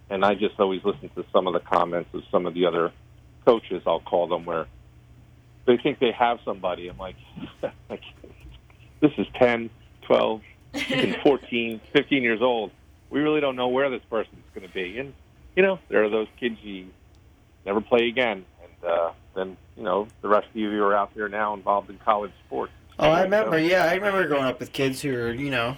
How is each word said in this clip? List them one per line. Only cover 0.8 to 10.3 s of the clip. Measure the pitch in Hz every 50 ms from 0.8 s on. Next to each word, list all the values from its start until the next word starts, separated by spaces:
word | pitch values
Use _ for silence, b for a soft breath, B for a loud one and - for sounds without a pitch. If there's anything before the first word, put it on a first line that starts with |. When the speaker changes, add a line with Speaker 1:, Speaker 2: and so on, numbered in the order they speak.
| -
Speaker 1:
listen | 101 - 71 - 78 -
to | 90 87 - -
some | 101 92 92
of | 85
the | 85
comments | - - 98 87 87 87 85 87 85 - -
of | 85 - -
some | - 95 90
of | 87 82
the | 87 90
other | 87 82 85 82 85 - - - - - - - - - - -
coaches, | 127 117 110 - - 95 85 - 90
I'll | 82 80
call | - - 101 90 87 82
them, | 87 85 85
where | 87 85 80 78 - - - - - - - - - - - - - - - - - - - -
they | 131 123 120
think | - 156 127 -
they | 131 117 107
have | - 123 120 120 113 -
somebody. | 127 101 95 90 92 87 85 87 87
I'm | 87 -
like, | 95 92 90 - - - - - - - -
<laughs> | - - - - - - -
like, | 110 - - - - - - - - - - - - - - - - - - - - -
this | - 147 -
is | - 98 - -
ten, | - 127 123 117 117 117 113 - - - - - - -
twelve, | - 127 117 113 113